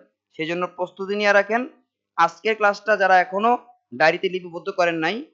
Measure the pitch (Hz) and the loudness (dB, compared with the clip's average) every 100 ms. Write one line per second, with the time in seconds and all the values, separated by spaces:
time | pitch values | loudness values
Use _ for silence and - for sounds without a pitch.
0 | _ _ _ - 156 175 180 - 175 - | _ _ _ -10 -6 -4 -6 -6 -10 -8
1 | 190 208 208 202 202 233 269 - _ _ | -6 -2 2 2 2 -2 -6 -14 _ _
2 | _ - 170 - 220 214 208 202 220 208 | _ 0 0 0 -6 0 0 0 0 2
3 | 190 185 180 190 226 240 - _ _ 120 | 4 4 2 0 0 0 -4 _ _ 0
4 | 156 175 190 180 175 170 180 185 175 165 | 2 2 -2 -6 -10 -12 -6 -2 -2 0
5 | 160 220 320 | -4 -4 -10